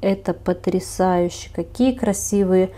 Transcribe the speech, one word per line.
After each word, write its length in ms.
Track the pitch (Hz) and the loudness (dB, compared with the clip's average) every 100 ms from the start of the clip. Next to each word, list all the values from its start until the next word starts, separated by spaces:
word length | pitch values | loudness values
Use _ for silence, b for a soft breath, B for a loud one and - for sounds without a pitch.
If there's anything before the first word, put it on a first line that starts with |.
Это 320 | 196 196 - | -2 0 -2
потрясающе. 1160 | 175 - 175 - 180 - - 185 180 175 - - | -4 -2 -2 0 -2 -2 0 2 2 0 -4 -12
Какие 400 | - 170 - 254 | -8 -6 0 0
красивые 760 | 254 - 196 - 202 190 185 185 | 2 -2 -2 0 2 4 4 2